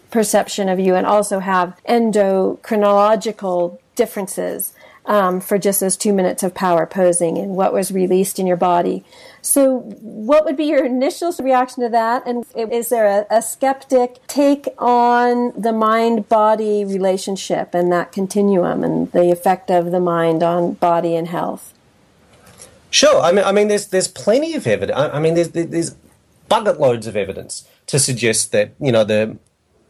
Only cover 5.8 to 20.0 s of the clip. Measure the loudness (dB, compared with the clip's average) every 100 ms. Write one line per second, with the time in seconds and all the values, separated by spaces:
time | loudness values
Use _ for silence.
5.8 | -2 -2 0 2 0 -2 -6 -2 0 0
6.8 | 0 2 2 2 0 -2 -6 -2 0 0
7.8 | -2 -2 0 2 0 -2 -2 2 2 2
8.8 | 0 -4 -10 -20 -20 -14 -2 2 2 2
9.8 | -6 -18 -16 -10 2 2 2 -2 0 0
10.8 | 0 0 -2 -2 -6 -4 0 0 0 -4
11.8 | -2 0 0 -2 -4 -6 -6 -8 -4 -4
12.8 | -2 0 2 2 2 0 -2 -4 -2 -2
13.8 | 0 0 0 -4 -8 0 2 2 -2 -4
14.8 | 2 4 4 4 2 2 -2 -2 -2 0
15.8 | 2 2 2 0 0 2 4 2 0 -2
16.8 | -2 -2 0 0 -4 -8 -4 -4 -2 0
17.8 | 0 0 -2 -6 -4 0 2 2 0 -2
18.8 | -2 -2 -2 2 2 2 0 -2 0 0
19.8 | 0 -2